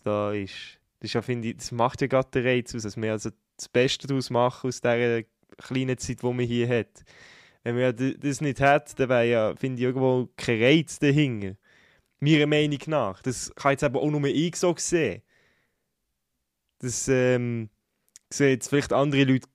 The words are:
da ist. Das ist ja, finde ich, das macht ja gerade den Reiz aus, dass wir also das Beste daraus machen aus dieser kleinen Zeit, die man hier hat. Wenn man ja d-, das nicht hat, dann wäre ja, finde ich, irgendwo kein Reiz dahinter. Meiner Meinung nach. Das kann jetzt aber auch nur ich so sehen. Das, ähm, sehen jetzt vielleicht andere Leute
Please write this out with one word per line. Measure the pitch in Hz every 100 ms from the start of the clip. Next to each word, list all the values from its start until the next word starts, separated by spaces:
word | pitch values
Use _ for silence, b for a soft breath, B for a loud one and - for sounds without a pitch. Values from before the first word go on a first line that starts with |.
da | - 104 104
ist. | 104 98 - - - _ _
Das | -
ist |
ja, | 120
finde | 113 120 113
ich, | -
das | -
macht | 120 120 -
ja | 135
gerade | 131 131
den | 135 123
Reiz | 123 120 120
aus, |
dass | 107 113
wir | 110
also | 107 113 - _ -
das | -
Beste | 123 131 - 135
daraus | 135 123
machen | 120 123 - 131
aus | -
dieser | 120 120 120 117 113 _ _ -
kleinen | - 131 131 123
Zeit, | - 120
die | 123
man | 123 117
hier | 120 120
hat. | 120 104 - - B B B B B
Wenn | 120 120
man |
ja | 127
d-, | 113 135 -
das | 143 135
nicht | 151 123
hat, | 139 147 - -
dann | 127
wäre | 123 117
ja, | 117 107 -
finde | 131 127
ich, | 123
irgendwo | 131 131 127 120 -
kein | - 113
Reiz | 120 160 156 -
dahinter. | 147 143 143 110 98 95 b b b b b b
Meiner | 143 156 147
Meinung | 151 151 143 156
nach. | 156 104 95
Das | 131 120 - -
kann | 143
jetzt | 139
aber | 147 123
auch | 147
nur | 151 143
ich | 131 175 -
so | 180 165
sehen. | - 175 131 87 - _ _ _ _ _ _ _ _ _ _ _ _ _ _ _
Das, | 127 - -
ähm, | 131 127 127 120 117 110 _ _ _ _ - _
sehen | - 139
jetzt | 127 -
vielleicht | 143 -
andere | 113 143 135
Leute | 135 131 -